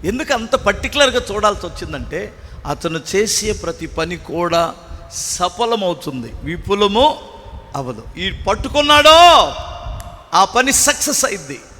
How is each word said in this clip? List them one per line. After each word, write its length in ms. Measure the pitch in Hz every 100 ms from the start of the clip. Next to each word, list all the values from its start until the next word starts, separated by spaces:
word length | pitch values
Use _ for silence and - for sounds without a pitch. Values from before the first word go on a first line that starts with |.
| 156
ఎందుకు 280 | 240 311
అంత 220 | 254 226 262
పర్టికులర్గా 640 | 202 202 262 277 277 247 247
చూడాల్సి 340 | 202 208 202 175
వచ్చిందంటే, 680 | - 165 151 117 156 208 - - - 143
అతను 320 | 143 170 160 156 196
చేసే 360 | 214 - 214
ప్రతి 360 | 202 165 165 160
పని 300 | - 160 175
కూడా 580 | - 156 175 170 170 - - - -
సఫలమవుతుంది, 1160 | - - - 180 - 233 226 190 170 - 131 117 -
విపులము 880 | 139 170 - 202 208 202 294 - - - - - - 120
అవదు. 280 | 123 113 110 -
ఈ 140 | 190 - -
పట్టుకున్నాడో, 1040 | 208 262 294 294 294 294 320 349 302 165 - - - - - - - -
ఆ 140 | 170 196 233
పని 180 | 254
సక్సెస్ 520 | 254 - 285 - 285 -
అయింది. 360 | 196 147 127 - -